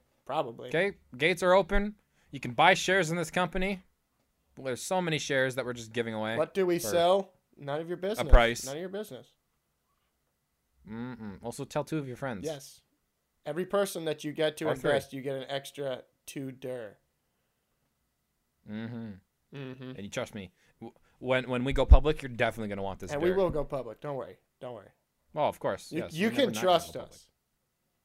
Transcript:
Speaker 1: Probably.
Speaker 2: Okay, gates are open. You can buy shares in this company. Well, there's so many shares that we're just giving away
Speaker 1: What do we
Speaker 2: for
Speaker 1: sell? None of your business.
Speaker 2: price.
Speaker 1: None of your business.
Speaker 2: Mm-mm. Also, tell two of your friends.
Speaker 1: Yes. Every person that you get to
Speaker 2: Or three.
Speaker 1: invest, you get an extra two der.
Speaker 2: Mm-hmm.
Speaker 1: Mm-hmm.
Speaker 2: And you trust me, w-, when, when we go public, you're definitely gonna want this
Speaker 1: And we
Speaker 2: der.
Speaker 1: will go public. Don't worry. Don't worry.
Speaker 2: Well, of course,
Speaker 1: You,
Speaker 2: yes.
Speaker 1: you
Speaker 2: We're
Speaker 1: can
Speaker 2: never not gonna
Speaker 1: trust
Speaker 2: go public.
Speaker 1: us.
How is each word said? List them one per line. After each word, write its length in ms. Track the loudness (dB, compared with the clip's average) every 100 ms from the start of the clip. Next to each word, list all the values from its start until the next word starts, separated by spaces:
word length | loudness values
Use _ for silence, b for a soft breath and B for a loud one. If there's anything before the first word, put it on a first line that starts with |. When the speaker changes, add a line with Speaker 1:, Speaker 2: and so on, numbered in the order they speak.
| _ _ -6
Speaker 1:
Probably. 420 | -4 -4 -6 -2
Speaker 2:
Okay, 240 | 0 0 -2 _ 0
gates 260 | 0 4
are 120 | 6
open. 400 | 6 6 2 2 -4 _ _ _
You 80 | -10
can 100 | -4
buy 240 | 4 6
shares 360 | 6 4 2 2
in 60 | -2
this 140 | -2
company. 540 | -2 0 0 -2 -4 -10 _ _ _ _ _ _ -10
Well, 100 | -6
there's 160 | -6
so 180 | -2 0
many 180 | 0 0
shares 360 | 0 2 2
that 100 | 0
we're 80 | -6
just 200 | -6 -6
giving 220 | -4 -4
away 220 | -4 -2 -2
Speaker 1:
What 160 | -2
do 140 | 0 0
we 140 | 0
Speaker 2:
for 80 | 2
Speaker 1:
sell? 420 | 4 4 4 2 _ _ -14
None 220 | -6 -6
of 80 | -6
your 80 | -6
business. 320 | -4 -4 10
Speaker 2:
price. 340 | 10 10 2
Speaker 1:
None 120 | -6 -8
of 40 |
your 80 | -8
business. 380 | -10 -10 -14 -20 _ _ _ _ _ _ _ _ _ _ _ _ _ _ _ -16
Speaker 2:
Mm-mm. 480 | -12 -12 -12 -14 -12
Also, 220 | -12 -10
tell 200 | -6 -6
two 140 | -4 -4
of 80 | -6
your 100 | -8
friends. 300 | -8 -6 -8
Speaker 1:
Yes. 340 | -10 -14 -20 _ _ _ _ _ _
Every 220 | -8 -6 -2
person 380 | 0 0 -2 -4
that 180 | -4
you 80 | -6
get 240 | -2 -2 0
to 80 | -2
Speaker 2:
Or 80 | -2
three. 140 | 0
Speaker 1:
invest, 220 | 0 -2
you 80 | -8
get 140 | -6 -6
an 80 | -6
extra 540 | -8 -8 -8 -6 -6 -10 _ -14
two 260 | -10 -10
der. 440 | -10 -10 -10 -12 -16 _ _ _ _ _ _ _ _ _ _ _ _ _ _ _ _ -12
Speaker 2:
Mm-hmm. 400 | -10 -8 -10 -12 -14 _ _ _ -16
Speaker 1:
Mm-hmm. 340 | -14 -14 -14
Speaker 2:
And 80 | -12
you 80 | -10
trust 260 | -8 -8
me, 180 | -10 -14 _ _ _
w-, 120 | -20 -20 _ _
when, 300 | 0 0 0
when 160 | -2
we 80 | 0
go 120 | 2 10
public, 340 | 10 8 0
you're 60 | -4
definitely 400 | 0 0 0 -6
gonna 140 | -6
want 180 | -6 -8
this 100 | -6
Speaker 1:
And 80 | -2
we 80 | 0
Speaker 2:
der. 60 | 2
Speaker 1:
will 140 | 2
go 140 | 0
public. 360 | -4 -6 -8 -12
Don't 160 | -10 -8
worry. 200 | -10 -14 _ _
Don't 140 | -14
worry. 140 | -14 -16 _ _ _ _
Speaker 2:
Well, 160 | -2 0
of 100 | 0
course, 320 | -2 -4 -6
Speaker 1:
You, 120 | -8
Speaker 2:
yes. 100 | -6
Speaker 1:
you 120 | -2 0
Speaker 2:
We're 20 |
Speaker 1:
can 80 | 2
Speaker 2:
never 120 | 0
not 20 |
gonna 80 | 2 4
Speaker 1:
trust 260 | 4 2
Speaker 2:
go 60 | -12
public. 120 | -14
Speaker 1:
us. 120 | -18 -20 _ _ _ _ _ _ _